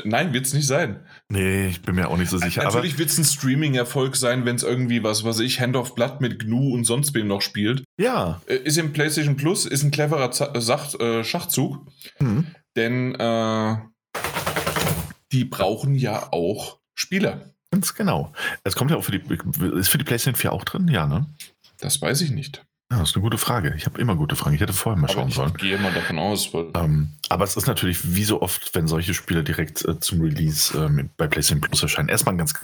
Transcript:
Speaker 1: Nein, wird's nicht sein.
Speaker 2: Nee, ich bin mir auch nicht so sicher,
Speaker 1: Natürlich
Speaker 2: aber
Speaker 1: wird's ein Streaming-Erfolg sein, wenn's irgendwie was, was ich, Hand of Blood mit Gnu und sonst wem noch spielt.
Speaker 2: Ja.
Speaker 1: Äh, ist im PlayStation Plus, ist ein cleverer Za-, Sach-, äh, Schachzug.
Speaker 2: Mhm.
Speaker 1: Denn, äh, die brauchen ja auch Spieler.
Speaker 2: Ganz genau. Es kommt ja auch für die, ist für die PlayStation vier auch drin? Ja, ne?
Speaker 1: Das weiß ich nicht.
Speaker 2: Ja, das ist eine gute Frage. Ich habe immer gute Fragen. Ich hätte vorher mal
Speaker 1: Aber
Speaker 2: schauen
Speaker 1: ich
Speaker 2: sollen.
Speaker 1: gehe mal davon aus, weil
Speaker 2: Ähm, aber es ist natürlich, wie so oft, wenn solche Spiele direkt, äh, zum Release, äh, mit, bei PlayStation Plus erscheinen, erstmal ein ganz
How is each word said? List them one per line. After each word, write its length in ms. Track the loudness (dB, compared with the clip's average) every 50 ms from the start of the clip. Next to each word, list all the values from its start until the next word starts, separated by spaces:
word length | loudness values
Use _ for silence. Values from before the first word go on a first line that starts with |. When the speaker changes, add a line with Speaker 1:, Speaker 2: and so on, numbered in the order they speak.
| -2
Speaker 1:
Nein, 280 | 0 0 2 0 2
wird's 220 | 0 0 -2 0 0
nicht 120 | 0 2
sein. 340 | 2 2 2 0 -2 -4 -10 -12 -20 -20 -20 _ -4
Speaker 2:
Nee, 400 | -2 0 2 2 2 2 0 0
ich 140 | -2 -4
bin 120 | -2 0 2
mir 140 | 2 2 2
auch 80 | 2
nicht 140 | 0 0 0
so 80 | 0 0
sicher, 240 | 0 0 0 0
Speaker 1:
Natürlich 300 | 0 2 2 2 0 0 -2
Speaker 2:
aber 40 | 0
Speaker 1:
wird's 180 | 0 0 2 2
ein 60 | 2
Streaming-Erfolg 920 | 2 0 0 0 0 2 2 2 2 2 2 0 0 0 0 0 0 0
sein, 300 | 0 2 2 2 2 0
wenn's 160 | 0 0 0
irgendwie 400 | 0 0 0 0 2 2 2 2
was, 220 | 2 0 0 0 0
was 160 | -2 0 0
ich, 200 | 0 0 0 0
Hand 160 | 0 0 0
of 180 | 0 -2 -2 0
Blood 280 | 0 0 0 0 -2
mit 160 | -2 -2 -2 -4
Gnu 340 | -2 -2 0 2 2 2
und 120 | 2 2 2
sonst 280 | 2 2 0 0 0
wem 140 | 0 0 0
noch 160 | 0 0 0
spielt. 420 | -2 -4 -2 0 0 0 0 -2 -4 _ -4 0
Speaker 2:
Ja. 420 | 0 2 2 2 0 0 -2 -4 -4
Speaker 1:
Äh, 100 | -2 -2
ist 220 | -2 0 0 0 0
im 160 | 0 0 0
PlayStation 420 | 0 0 0 2 0 2 2 2
Plus, 300 | 2 2 0 0 0 -2
ist 160 | 0 0 2
ein 80 | 2 2
cleverer 400 | 2 2 2 2 2 2 0 0
Za-, 280 | 0 -2 -2 -2 -2 -2
Sach-, 360 | 0 2 0 0 0 -6 -4 -2
äh, 220 | 0 0 0 0
Schachzug. 640 | -2 -2 -4 -4 -4 -2 0 0 0 0 -2 -8 -12 -20 -20 -20 -20 -14 _ 0
Speaker 2:
Mhm. 280 | 2 2 4 2 0 -2 -6 -18 _ _ -2
Speaker 1:
Denn, 380 | 0 0 2 2 0 -2 -2 -2
äh, 640 | 0 0 0 2 2 2 2 0 2 2 0 0 -2 -4 -10 _ _ _ _ -8 -6 -6 -4 -6 -4 -4 -4 -4 -2 -2 -2 -2 0 0 0 0 -2 -4 -10 -12 _ _ -2
die 120 | 0 0 0
brauchen 500 | 0 -2 -2 -2 -2 -2 -2 0 0 2
ja 380 | 2 2 0 -2 -4 -4 -2
auch 460 | -2 0 0 0 -2 -4 -6 -12 -14 _ _ _ -8
Spieler. 560 | -8 -6 -2 0 0 0 0 -2 -4 -12 -18 _ _ _ 0
Speaker 2:
Ganz 240 | 0 0 0 0 -2
genau. 380 | -2 0 2 2 0 -2 -4 -8 -6 -6 -6 -6 -4 -4
Es 100 | -4 -2
kommt 160 | 0 2 2
ja 60 | 2
auch 80 | 0 0
für 80 | -2
die, 100 | -4 -4 -2 -4 -6 -4 -4 -4 -2 -2 -2 0 0
ist 120 | 0 2 2
für 100 | 2 2
die 60 | 0
PlayStation 320 | 0 -2 0 0 0 0 0
vier 140 | 0 -2
auch 120 | -2 -2 -6
drin? 240 | -6 -2 0 2 2
Ja, 180 | 2 2 2
ne? 200 | 2 0 0 -2 -4 -8 -18 -20 -20 _ _ _ -20 _ -10
Speaker 1:
Das 220 | -6 -4 -4 -2
weiß 220 | 0 0 0 0
ich 80 | 0 -2
nicht. 320 | -2 -4 -6 -10 -12 -16 -20 _ _ _ _ -2
Speaker 2:
Ja, 120 | -2 0
das 80 | 0 0
ist 60 | 0
eine 80 | 0 0
gute 120 | 0 0
Frage. 380 | 0 0 0 0 2 0 0 -2
Ich 80 | -2 -4
habe 160 | -4 -2 0
immer 140 | 0 2 2
gute 220 | 2 0 0 -2
Fragen. 180 | -2 2 2 2
Ich 60 | 2
hätte 120 | 2 0
vorher 240 | 0 -2 0 0 2
mal 100 | 2 2 2
Speaker 1:
Aber 40 | 2
Speaker 2:
schauen 140 | 0 0 0
Speaker 1:
ich 40 | 0
Speaker 2:
sollen. 180 | 0 0 0 -2
Speaker 1:
gehe 220 | -2 -2 0 0
mal 160 | 2 0 0
davon 280 | 0 -2 -2 -2 -2 -2
aus, 340 | 0 0 0 0 -2 -2 -2
weil 160 | -4 -4 -2 -2
Speaker 2:
Ähm, 320 | 0 2 4 4 2 2 0 -4 -10 -4 -2
aber 140 | 0 0
es 140 | 2 0 0
ist 100 | 0 2
natürlich, 480 | 0 2 2 0 0 0 0 -2 0 0
wie 80 | 2
so 180 | 2 2 2 2
oft, 300 | 0 -2 -2 -4 -6 -2 0
wenn 100 | 0 2
solche 260 | 2 2 0 0 0
Spiele 300 | -4 -4 -2 0 0 0
direkt, 420 | 0 0 0 -2 -2 -4 -4 -4 -2
äh, 140 | -2 -2 -2
zum 220 | -2 0 0 2
Release, 580 | 2 2 2 2 0 0 2 0 0 0 0 0
äh, 100 | 2 2
mit, 280 | 2 2 0 -2 -2
bei 100 | -2 -2
PlayStation 340 | 0 0 0 2 2 2 2
Plus 220 | 0 0 0 0
erscheinen, 260 | 0 0 0 0 0 2
erstmal 280 | 2 2 2 2 2
ein 20 | 2
ganz 160 | 0 -2 -2 -2